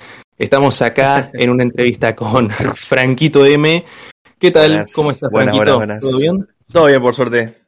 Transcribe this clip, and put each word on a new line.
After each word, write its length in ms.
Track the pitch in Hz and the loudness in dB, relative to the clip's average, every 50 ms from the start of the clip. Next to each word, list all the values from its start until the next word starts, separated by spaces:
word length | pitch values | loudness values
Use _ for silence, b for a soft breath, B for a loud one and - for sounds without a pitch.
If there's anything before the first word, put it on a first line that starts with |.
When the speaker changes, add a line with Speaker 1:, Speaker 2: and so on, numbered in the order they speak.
| B B B B B _ _ | B B B B B _ _
Speaker 1:
Estamos 440 | - - - 135 139 143 135 117 - | -8 -4 -2 0 0 2 0 0 -2
acá 500 | 127 117 - - 135 135 139 139 135 135 | -2 -2 0 0 0 0 0 -2 -4 -6
Speaker 2:
<laughs> 20 | - | -6
Speaker 1:
en 160 | 127 127 123 | -2 -2 0
una 140 | 123 127 123 | 0 0 -2
entrevista 520 | 123 120 - 123 120 117 - 120 113 113 | -2 -2 -2 -2 -2 -2 -2 -4 -4 -4
con 340 | - 117 107 113 127 120 104 | -4 -6 -2 0 0 -2 -2
Franquito 960 | 107 - 107 101 - - - - 135 131 127 131 131 123 160 156 151 143 139 | -4 -6 -6 -6 -6 -8 -6 -2 -2 0 0 0 0 0 -2 2 4 4 4
M. 400 | 143 147 147 147 156 165 175 - B B B B B B _ _ _ _ | 4 4 2 2 0 0 -2 -4 B B B B B B _ _ _ _
¿Qué 140 | _ - 180 | _ -2 2
tal? 200 | 175 160 156 151 | 4 4 2 2
Speaker 2:
Buenas. 220 | 156 107 104 - - | 2 -2 -4 -6 -4
Speaker 1:
¿Cómo 180 | 151 151 147 | -4 -2 -2
estás, 200 | - - - - | -4 -4 -8 -4
Speaker 2:
Buenas, 240 | 101 110 107 104 104 | -2 0 0 0 0
Speaker 1:
Franquito? 220 | 107 107 104 131 | 0 2 2 2
Speaker 2:
buenas, 220 | 120 107 107 104 110 | 0 0 -4 -6 -6
buenas. 0 | |
Speaker 1:
¿Todo 180 | 131 135 127 131 | -4 -4 -2 0
bien? 280 | 143 165 180 196 196 - _ _ _ _ | -2 -2 -2 -4 -6 -10 _ _ _ _
Speaker 2:
Todo 140 | - 170 156 | 2 2 4
bien, 140 | 143 139 131 | 4 4 4
por 140 | 123 123 120 | 2 0 0
suerte. 420 | 135 127 117 120 120 113 110 110 _ _ | 0 -4 -2 -2 -2 -4 -4 -10 _ _